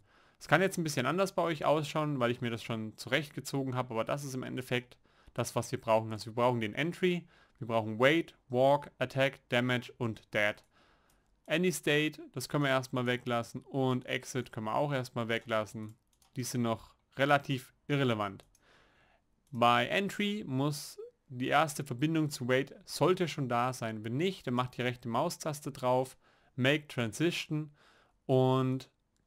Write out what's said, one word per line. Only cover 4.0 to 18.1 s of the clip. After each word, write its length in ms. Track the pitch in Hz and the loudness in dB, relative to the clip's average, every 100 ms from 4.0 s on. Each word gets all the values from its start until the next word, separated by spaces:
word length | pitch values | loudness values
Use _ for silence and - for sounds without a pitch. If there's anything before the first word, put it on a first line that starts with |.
das 200 | 113 143 | -2 -2
ist 120 | 143 127 | -4 -8
im 80 | |
Endeffekt 520 | 123 127 127 123 123 - _ _ - | -6 -6 -2 -2 -4 -14 _ _ -10
das, 220 | - 117 120 | -6 -2 -2
was 160 | 113 | -4
wir 100 | 120 | -4
brauchen. 300 | - 110 110 | 2 2 2
Also 160 | 110 113 | -6 -6
wir 80 | 110 | 2
brauchen 260 | 120 120 | 2 2
den 140 | 110 117 | 0 -2
Entry, 520 | 160 170 185 175 170 _ _ - | -4 0 0 0 -4 _ _ -12
wir 100 | 113 | -2
brauchen 300 | 113 107 107 | 0 0 4
Wait, 380 | 131 165 170 - - | 6 6 0 -8 -2
Walk, 420 | 123 135 143 143 - | 4 6 6 2 -6
Attack, 400 | 131 135 135 135 - | -4 0 0 0 -2
Damage 420 | 123 127 123 - - | 0 2 0 -2 -6
und 340 | 120 104 _ 110 | -6 -6 _ 0
Dead. 280 | 104 107 _ _ _ _ _ _ _ _ - | 0 0 _ _ _ _ _ _ _ _ -2
Any 240 | 156 185 | 0 2
State, 500 | - - 147 156 151 330 | 0 2 2 2 -2 -12
das 140 | 143 - | -10 -4
können 180 | 151 139 | 0 4
wir 40 | |
erstmal 380 | 131 127 131 123 | 2 0 -2 0
weglassen 540 | 123 123 117 117 127 | -2 0 -2 -2 -10
und 440 | - 139 131 127 - | -6 0 2 0 -2
Exit 460 | 127 - 131 123 | -6 -4 -6 -6
können 160 | - 110 | -6 -2
wir 80 | 123 | 0
auch 180 | 147 | 0
erstmal 360 | 139 123 123 113 | -2 -4 -4 -2
weglassen. 640 | 117 117 110 107 113 107 110 _ _ _ - | -2 0 -2 -2 -8 -12 -14 _ _ _ -10
Die 80 | |
sind 180 | 120 127 | -4 -2
noch 320 | 117 113 - _ _ - | 0 -2 -6 _ _ 0
relativ 580 | 139 143 139 131 - _ - | 2 2 2 -6 -8 _ -2
irrelevant. 580 | 143 131 | 2 2